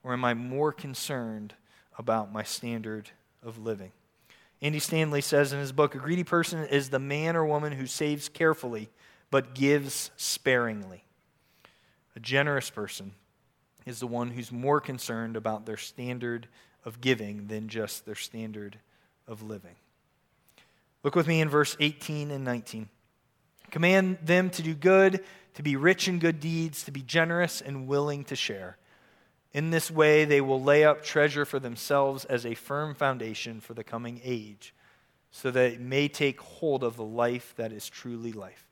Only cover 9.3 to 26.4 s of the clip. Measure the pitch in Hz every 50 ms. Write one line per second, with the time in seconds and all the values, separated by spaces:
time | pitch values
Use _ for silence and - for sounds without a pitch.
9.3 | - 135 127 120 127 131 135 139 147 147 139 135 - - - - - - - -
10.3 | - - _ 135 127 123 120 117 110 104 98 95 92 90 _ _ _ _ _ _
11.3 | _ _ _ _ _ _ _ - _ _ _ _ _ _ _ _ _ 120 117 123
12.3 | 131 139 143 147 143 135 - - - 110 104 95 - - 98 98 92 _ _ _
13.3 | _ _ _ _ _ _ _ _ _ _ _ 127 120 110 127 120 117 120 120 120
14.3 | 117 123 117 107 120 120 123 139 147 147 - - 131 120 - - 117 113 113 113
15.3 | 113 113 113 113 110 104 110 113 107 - - - _ - 123 123 123 120 123 120
16.3 | 120 117 117 - _ - _ _ _ _ _ 120 110 120 120 131 127 110 107 104
17.3 | 104 104 101 104 110 107 110 110 107 113 107 101 - - _ 110 104 - - -
18.3 | - 113 113 110 107 107 104 101 101 107 _ _ _ _ _ _ _ _ _ -
19.3 | 113 104 107 107 110 98 87 85 87 _ _ _ _ _ _ _ _ _ _ _
20.3 | _ _ _ _ _ - _ _ _ _ _ _ _ _ - 143 - - 156 160
21.3 | 165 160 160 156 143 151 147 - - - 151 147 147 - - - 151 151 147 147
22.3 | 143 135 135 127 120 117 110 - - 110 110 104 _ _ _ _ _ _ _ _
23.3 | _ _ _ _ _ _ _ - - 160 170 175 185 196 190 185 185 180 160 156
24.3 | 175 180 185 185 180 - 160 160 160 147 143 180 190 190 196 190 190 185 - -
25.3 | - - - _ _ - 147 147 139 135 143 175 185 180 - 190 180 175 160 170
26.3 | 165 151